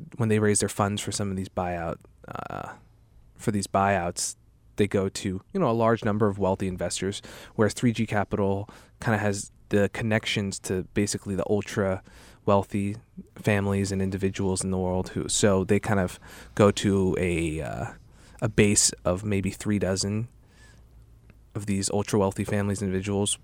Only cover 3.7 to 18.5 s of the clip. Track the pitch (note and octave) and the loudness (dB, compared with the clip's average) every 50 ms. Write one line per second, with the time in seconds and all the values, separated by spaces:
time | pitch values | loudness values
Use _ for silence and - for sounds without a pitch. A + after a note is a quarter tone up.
3.7 | - G2 G2 G2+ G2+ F#2+ E2+ F2 F2+ - - - - - _ _ _ _ _ - | 2 2 4 4 4 2 0 -2 -4 -4 -6 -6 -8 -10 _ _ _ _ _ -12
4.7 | - - G#2+ G2+ - G#2 F#2+ G2 - - - G2+ F#2 F#2+ - _ - G3 F3+ B2+ | -2 0 0 2 2 0 0 0 -4 -4 -4 -4 -4 -6 -8 _ -4 -2 0 2
5.7 | A2+ A#2 A2+ A2+ A#2 A2 - A2+ G2+ G#2+ A2+ G#2 G2 G2+ G2 F#2 F#2+ G2 G2+ F#2+ | 2 2 4 4 2 2 2 0 0 2 2 2 2 2 2 0 2 0 -2 -4
6.7 | F2+ F2 F2 F2+ - - - F#2+ G2+ - - - - - - - - - A2 G#2 | -4 -4 -4 -4 -4 -4 -4 -4 -4 -6 -10 -14 -18 -18 -20 -10 0 2 2 2
7.7 | - - - B2 A2 - A2+ - - G#2 G2 - - G2 G#2 G2 G2 G2 G#2 - | 2 2 2 2 2 2 -2 0 0 0 0 0 0 0 0 0 0 -2 -4 -8
8.7 | - - - - - _ - - A2+ G#2 G#2 G#2 G2+ G2 - - - - - - | -14 -20 -20 -20 -18 _ -2 0 0 2 2 0 -2 -2 -6 -10 -16 -20 -8 0
9.7 | - G#2 G2+ F#2+ - - A#2+ A2+ G#2+ A2 - - - A2+ G#2 G2 F#2 - - - | 2 2 2 2 0 -2 -2 0 0 0 0 0 -2 -2 -2 -4 -6 -6 -6 -4
10.7 | G2+ F#2 F2+ - - - G2+ G#2 - G#2+ - G#2 G2 F2+ - - G#2 G2+ G2 - | -2 -2 -2 -2 -2 0 0 0 -2 -4 -4 -4 -4 -2 0 0 0 0 -2 -2
11.7 | - - G2+ F#2+ F#2+ F#2+ - - - - - - - - _ - G2+ G2 F#2+ - | -2 -2 0 0 -2 -4 -6 -12 -20 -20 -20 -20 -20 -6 _ 2 2 2 2 0
12.7 | - G#2 G2 G2+ G2+ A2+ - _ _ - - - _ - - - G#2+ G2+ G2 G2+ | -4 -4 -4 -4 -6 -8 -12 _ _ -20 -20 -18 _ -2 0 2 2 2 2 2
13.7 | G2 G2 G2 F#2+ G2 F#2+ F#2+ F#2+ F#2+ F#2+ F#2 G2 F#2+ - G2 F#2+ F#2 F#2 - F#2+ | 2 2 0 0 0 -2 -2 -2 -2 -2 -2 -2 -2 -2 -2 -2 0 -2 -2 -2
14.7 | F#2+ F#2 F#2 F2+ F2+ F#2 F#2 - - - D2+ - - - - G#2+ G2 F#2+ F#2+ E2+ | -2 -2 0 0 0 -2 -2 -4 -4 -6 -4 -4 0 2 4 4 4 4 4 2
15.7 | G#2 G2+ - - A2 G2 F#2 F2 - - - - - - - - - - A2 G2+ | 2 0 2 0 0 2 0 0 -2 -8 -16 -20 -20 -20 -20 -10 2 4 6 6
16.7 | G2+ - - G#2+ F#2+ G2 F#2+ F#2 - - F2+ F2+ F2 E2 E2 D#2+ D2+ D#2 D2 A#1+ | 6 4 2 2 2 4 2 2 2 0 0 0 0 0 0 -2 -2 -4 -6 -6
17.7 | G#1+ A1 - - - - - - - - - - - - - A#2+ | -6 -8 -8 -10 -10 -14 -20 -20 -20 -20 -20 -20 -10 -6 -6 -2